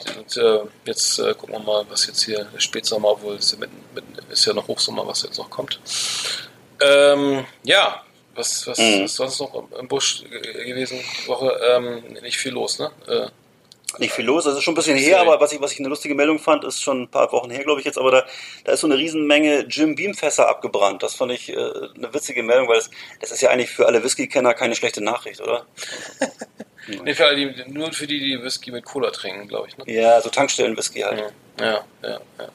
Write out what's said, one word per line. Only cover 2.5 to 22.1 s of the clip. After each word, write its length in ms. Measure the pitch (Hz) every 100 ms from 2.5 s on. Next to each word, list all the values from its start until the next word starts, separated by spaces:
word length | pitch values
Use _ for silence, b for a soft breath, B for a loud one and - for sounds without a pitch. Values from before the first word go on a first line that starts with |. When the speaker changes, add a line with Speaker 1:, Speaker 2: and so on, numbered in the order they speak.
| 107
Speaker 1:
Spätsommer, 500 | - 113 - 110 104
obwohl 260 | 104 104 101
es 160 | -
ja 60 | -
mitten, 260 | - - -
mitten, 380 | - - - -
ist 140 | - 110
ja 80 |
noch 140 | 104 -
Hochsommer, 380 | - - 110 101
was 160 | -
jetzt 140 | - -
noch 120 | -
kommt. 300 | - - - B B B B B B B B _ -
Ähm, 640 | 143 143 143 143 143 139 127 -
ja, 400 | 123 185 127 - - _ _
was, 320 | - 113 - -
was 140 | 113
Speaker 2:
Mhm. 240 | 113 101
Speaker 1:
ist 120 | 101 -
sonst 220 | 131 131
noch 140 | 139
im, 140 | 117 113 -
im 100 | 127
Busch 360 | 135 - -
ge-, 420 | 117 117 113 110 117
gewesen 340 | 127 127 127 - -
die 40 | -
Woche? 320 | 127 131 117 117
Ähm, 340 | 123 123 117 117 113
nicht 140 | 120 -
viel 160 | 135
los, 260 | 123 107 -
ne? 100 | 147 - -
Äh, 200 | 117 117 _ _ _ _ - - -
Speaker 2:
Nicht 140 | 120
viel 100 | -
los, 220 | 113 156 151
das 100 | 139
ist 80 |
schon 80 | 175
ein 20 | 160
bisschen 200 | 156 135
Speaker 1:
Ist 80 |
Speaker 2:
her, 140 | 143 185
Speaker 1:
ja 40 |
Speaker 2:
aber 200 | 170 151
was 100 | 147
ich, 80 | 147
was 140 | 143
ich 60 | -
eine 100 | 135
lustige 260 | 143 151 139
Meldung 240 | 151 156
fand, 240 | - 147
ist 180 | 135 -
schon 200 | - 131
ein 80 | 123
paar 180 | 135 117
Wochen 180 | 120 123
her, 140 | 123 143
glaub 120 | 143
ich 60 |
jetzt, 140 | 139 -
aber 120 | 131
da, 160 | 131 - B B B
da 80 | -
ist 80 | 135
so 80 | 160
eine 100 | 131
Riesenmenge 680 | 160 156 147 147 151 143 123
Jim 280 | 139 156 143
Beam 180 | 190
Fässer 340 | - 151 - 117
abgebrannt. 560 | 110 117 107 101 95
Das 100 | 110 -
fand 180 | 123
ich, 160 | 120 -
äh, 60 | 127
eine 560 | 120 113 - - 120